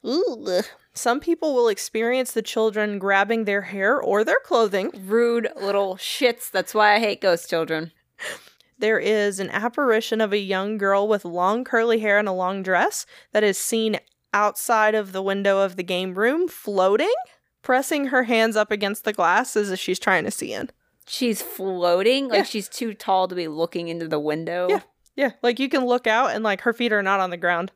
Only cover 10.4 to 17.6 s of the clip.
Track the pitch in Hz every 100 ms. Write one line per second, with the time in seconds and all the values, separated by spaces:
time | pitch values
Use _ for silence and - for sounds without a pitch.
10.4 | 196 190 202 220 196 196 208 208 180 175
11.4 | 185 226 254 233 233 226 214 202 208 185
12.4 | 185 196 190 180 440 - - - _ 214
13.4 | 208 185 - 226 220 202 _ _ _ 202
14.4 | 208 202 - 226 214 214 196 190 190 196
15.4 | 196 196 196 185 180 185 185 185 226 311
16.4 | 359 - - 196 190 214 359 605 740 _
17.4 | _ _